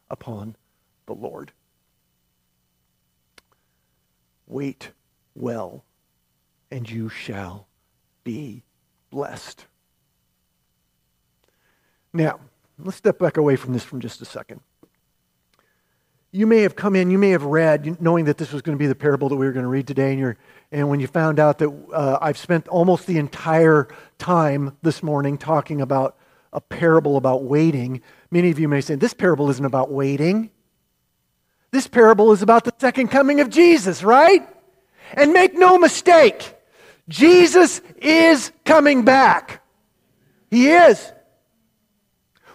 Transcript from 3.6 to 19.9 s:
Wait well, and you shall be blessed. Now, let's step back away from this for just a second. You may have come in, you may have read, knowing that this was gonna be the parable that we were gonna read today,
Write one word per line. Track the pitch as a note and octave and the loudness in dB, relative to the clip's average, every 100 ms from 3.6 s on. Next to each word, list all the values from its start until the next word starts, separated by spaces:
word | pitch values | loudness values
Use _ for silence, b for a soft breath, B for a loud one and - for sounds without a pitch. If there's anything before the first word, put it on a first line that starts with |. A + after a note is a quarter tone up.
| _ _ _ _ _ _ _ _ _ | _ _ _ _ _ _ _ _ _
Wait | C3 C#3 - - _ _ _ _ - | -14 -14 -14 -20 _ _ _ _ -16
well, | A#2+ A#2 F#2 C#3 _ _ _ _ _ _ _ _ - | -12 -12 -14 -18 _ _ _ _ _ _ _ _ -20
and | C3+ A2+ | -16 -14
you | A2+ A2+ | -14 -14
shall | - - G2 F#2 G2 _ _ _ _ _ _ | -16 -16 -14 -14 -18 _ _ _ _ _ _
be | B2 A2+ C#3+ A#2 _ _ _ _ _ | -16 -14 -16 -20 _ _ _ _ _
blessed. | C3 C#3+ - - - _ _ _ _ _ _ _ _ _ _ _ _ _ _ _ _ _ _ _ _ _ _ _ _ _ | -14 -14 -14 -20 -20 _ _ _ _ _ _ _ _ _ _ _ _ _ _ _ _ _ _ _ _ _ _ _ _ _
Now, | E3+ D#3 - _ _ _ _ | -4 -4 -6 _ _ _ _
let's | F#3 - | -16 -6
step | G#3 - | -4 -2
back | E3+ E3 | -4 -2
away | D3 C3 | 0 -2
from | B2+ | -4
this | B2 | -10
for | - C3 | -10 -14
just | A2+ - | -16 -18
a | - | -20
second. | - - G#2+ _ _ _ _ _ _ _ _ _ _ _ _ _ _ _ _ _ F#3+ | -20 -20 -20 _ _ _ _ _ _ _ _ _ _ _ _ _ _ _ _ _ -4
You | A3 | 2
may | A3+ | 2
have | G3 - | 2 -2
come | G3+ F#3+ | -2 0
in, | F3+ | 0
you | F#3+ | 2
may | G3+ | 2
have | F3 C#3+ | 0 0
read, | D#3 D#3+ D3 D3 E3+ | 0 2 0 -4 -4
knowing | E3 E3+ D3+ | -2 0 -2
that | D3 | -4
this | D#3 | -6
was | C#3+ | -10
gonna | E3 C#3+ | -8 -4
be | C#3+ | -4
the | |
parable | B2+ D3 C#3 C#3 | -4 -2 -2 -4
that | C#3 | -4
we | C3+ | -4
were | |
gonna | C3 B2 | -4 -6
read | C3+ | -6
today, | C3+ | -6